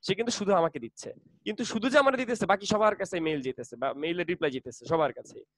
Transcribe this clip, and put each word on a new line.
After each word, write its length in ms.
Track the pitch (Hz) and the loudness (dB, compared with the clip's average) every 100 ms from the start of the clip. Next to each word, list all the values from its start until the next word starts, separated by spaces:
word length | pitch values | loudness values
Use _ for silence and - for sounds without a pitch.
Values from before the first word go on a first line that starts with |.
সে 120 | - | -2
কিন্তু 180 | 190 233 | -2 0
শুধু 200 | - 202 | -2 2
আমাকে 260 | 190 165 - | 4 2 -2
দিচ্ছে। 340 | 117 - - - _ _ | -12 -12 -14 -14 _ _
কিন্তু 200 | - 208 | -8 -4
শুধু 260 | 240 220 240 | -4 -2 4
যে 80 | 277 | 6
আমার 180 | 277 262 | 4 2
দিতেছে, 300 | 240 233 185 | -2 -2 2
বাকি 200 | 196 202 | 0 2
সবার 300 | 208 214 208 | 4 4 2
কাছে 240 | 190 180 | -4 -2
mail 200 | 160 151 | 0 0
যেতেছে 360 | 131 123 120 117 | -2 -6 -10 -4
বা 180 | 135 | -4
মেইলের 320 | 131 156 175 170 | -2 -4 -2 -2
reply 240 | 175 156 | 0 0
যেতেছে 360 | 131 123 - 120 | -2 -10 -14 -2
সবার 260 | 165 147 | 2 2
কাছে। 320 | - 113 113 - | -2 -14 -18 -20